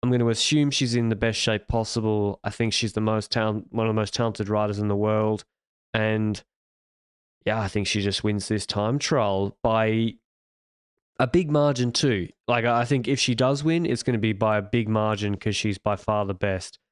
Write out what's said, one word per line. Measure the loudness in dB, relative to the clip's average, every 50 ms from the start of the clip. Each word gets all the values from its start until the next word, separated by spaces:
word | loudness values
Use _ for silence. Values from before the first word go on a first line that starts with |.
I'm | 0 2
gonna | 2 2 2 2
assume | 0 0 0 0 2 2 2 2
she's | 2 0 -2 0 0
in | 0 2 0
the | 0
best | 0 0 -2 0 0
shape | 0 0 0 -2 -2 _
possible. | -2 -2 -2 -2 -2 -2 0 0 0 2 0 -2 -2 -4 _
I | -8
think | -4 -2 -2 0 0
she's | -2 -2 -2 -2
the | -2
most | 0 0 0 0 -2 -2
talent-, | -2 -2 0 0 -2 -4 -6 -6
one | -4 -2 0 0
of |
the | 0 0
most | -2 -2 -2
talented | -2 -2 -2 -2 -4 -4 -2
riders | 0 0 0 0 -2 -2
in | -2 0
the | 0
world. | 0 2 2 2 2 2 0 0 -2 -6 _ _ _ _ _ _ _ _ _ _
And, | -2 0 0 0 0 0 -2 -2 -4 -8 _ _ _ _ _ _ _ _ _ _ _ _ _ _ _ _ _ _ _ _
yeah, | -4 -2 -2
I | -2 -2
think | -2 -2 -2 0
she | -2 0
just | 0 0 -2 0 -2
wins | -2 -2 -2 -2 -2
this | -4 -4 -4
time | -4 -4 -2 -2 0 -2 -2
trial | 0 0 0 2 2 2 0 0 -2 -2 -4 _
by | _ 0 2 2 2 2 2 2 0 -2 -4 -8 _ _ _ _ _ _ _ _ _ _ _ _ _ _ _ _ _ _ _ _
a | -2 2
big | 4 2 2 4
margin | 2 4 4 4 2 2 0 0
too. | 0 2 2 2 2 2 0 -4 -8 _ _ 0
Like, | 0 2 2
I, | 2 2 2
I | 2
think | 2 0 0 0 0
if | 0 0
she | 0 0 0
does | 2 2 2 2 2 0
win, | 0 0 0 0
it's | 0 -2 -2 0
gonna | -2 -2 0
be | 0 0 0
by | 2 2 2 2 2
a |
big | 0 0 -2 -2 0 2
margin | 0 0 2 0 0 0 -2 -2 -4 -2
'cause | -2 -4 -4
she's | -2 -2 -2 -2 -2
by | _ -2 -2
far | -2 -2 -2 0 0 0
the | -2 -4
best. | -4 -2 -2 -2 -2 -6 -10 -18 -20 _ _